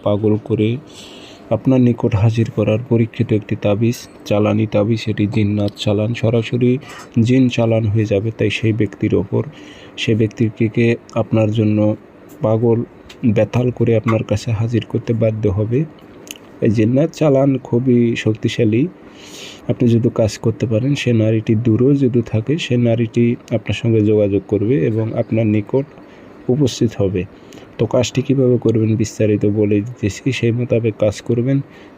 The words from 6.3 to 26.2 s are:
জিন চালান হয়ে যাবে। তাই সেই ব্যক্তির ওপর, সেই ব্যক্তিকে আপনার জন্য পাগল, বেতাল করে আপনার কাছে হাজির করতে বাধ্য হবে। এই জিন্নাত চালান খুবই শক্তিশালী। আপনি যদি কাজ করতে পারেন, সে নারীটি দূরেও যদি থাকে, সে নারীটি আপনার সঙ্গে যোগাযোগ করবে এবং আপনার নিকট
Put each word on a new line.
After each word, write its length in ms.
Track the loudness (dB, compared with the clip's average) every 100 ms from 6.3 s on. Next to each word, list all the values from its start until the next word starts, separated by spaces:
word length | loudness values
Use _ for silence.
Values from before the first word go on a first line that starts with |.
| 0 -2 0 0 0 -6 -18 -4 0
জিন 300 | 2 4 2
চালান 360 | 2 0 2 0
হয়ে 200 | 0 0
যাবে। 260 | 0 -2
তাই 180 | -2 -2
সেই 240 | 0 -2
ব্যক্তির 420 | 0 -2 -2 -2 0
ওপর, 280 | 0 -4 -4 -10 -20 -20 -20 -8
সেই 180 | -2 0
ব্যক্তিকে 800 | 0 0 -4 0 -2 0 0 -2 -4
আপনার 380 | -6 -2 0 2
জন্য 440 | 2 0 2 0 -2 -8 -20 -20 -6
পাগল, 420 | -2 2 2 0 -2 -12 -20 -4 0
বেতাল 460 | 0 0 0 -2
করে 240 | 0 0 2
আপনার 280 | 0 -2
কাছে 280 | -2 -4 -2
হাজির 340 | -4 -2 -2 -2
করতে 280 | -6 -4
বাধ্য 360 | -2 0 0 -2
হবে। 360 | -2 -2 -2 -4 -10 -20 -20 -20 -20 -20 -4
এই 80 | 0
জিন্নাত 400 | 2 2 2 0
চালান 440 | 0 2 4 2 0
খুবই 580 | -2 -2 2 2 2 0
শক্তিশালী। 720 | -2 -2 -2 0 0 2 0 -6 -20 -20 -20 -20 -20 -12 -8
আপনি 220 | 0 2
যদি 200 | 2 2 0
কাজ 220 | -2 -2
করতে 280 | -4 -2 -2
পারেন, 300 | 0 0 -2
সে 180 | 0
নারীটি 420 | 2 2 0 0 0
দূরেও 400 | 2 2 2 2
যদি 260 | 2 0 0
থাকে, 320 | -2 -2 -4
সে 200 | -2 0
নারীটি 580 | 2 2 0 2 0 0 -4
আপনার 220 | -6 -4
সঙ্গে 280 | -4 0 2
যোগাযোগ 400 | 4 4 2 0 0
করবে 380 | -2 0 0 0
এবং 280 | -2 -2
আপনার 340 | -4 -2 0 2
নিকট 380 | 0 0 -4 -4 -10 -20 -20